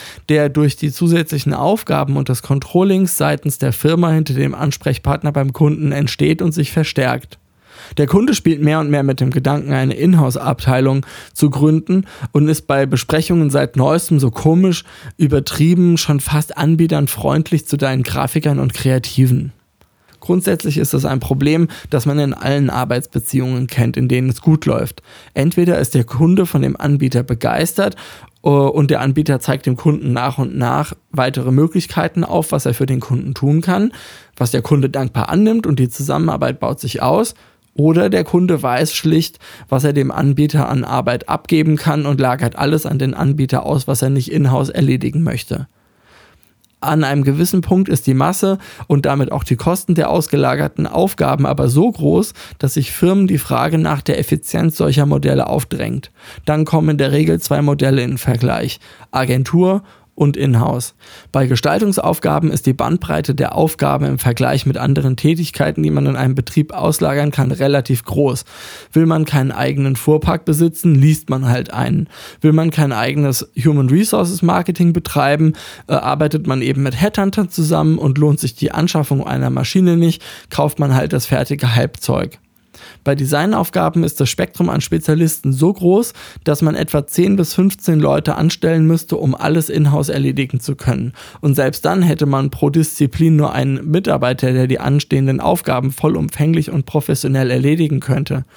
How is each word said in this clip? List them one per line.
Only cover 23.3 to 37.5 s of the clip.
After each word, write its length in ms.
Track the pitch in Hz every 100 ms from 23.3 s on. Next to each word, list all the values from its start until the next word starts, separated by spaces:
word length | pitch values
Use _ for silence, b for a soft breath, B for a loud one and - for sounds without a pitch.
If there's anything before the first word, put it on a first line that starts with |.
| 135 127 123 127
kennt, 300 | - 117 -
in 100 | 127
denen 220 | 127 131
es 140 | 117
gut 220 | 160 156
läuft. 380 | 143 120 117 - B B B
Entweder 440 | 143 151 175 175 165
ist 160 | 135
der 100 | 131
Kunde 420 | 117 127 165 196 175
von 160 | 139
dem 140 | 135 143
Anbieter 480 | 143 139 131 120
begeistert, 720 | 131 117 - - 165 - 196 - B B B _
äh, 40 | 147
und 420 | 143 139 151 139
der 100 | 143
Anbieter 400 | 135 143 151 131
zeigt 260 | - 135 131
dem 100 | 127
Kunden 360 | 156 151 143
nach 260 | 120 131 131
und 180 | 127 135
nach 360 | 120 135 151 - _
weitere 400 | 139 127 139 127
Möglichkeiten 720 | 131 160 180 - 170 165 175
auf, 300 | 165 175 156
was 120 | 147
er 100 | -
für 120 | 123 135
den 140 | 127
Kunden 340 | - 123 135
tun 260 | 123 139 156
kann, 320 | 185 190 220 B B B B -
was 160 | 123
der 100 | 131
Kunde 260 | - 147 131
dankbar 420 | 139 127 117 -
annimmt 360 | 185 214 226 190
und 140 | 131
die 80 | 123
Zusammenarbeit 720 | - 139 139 165 147 131 131
baut 180 | 123 127
sich 240 | 127 -
aus. 320 | 127 180 233 b b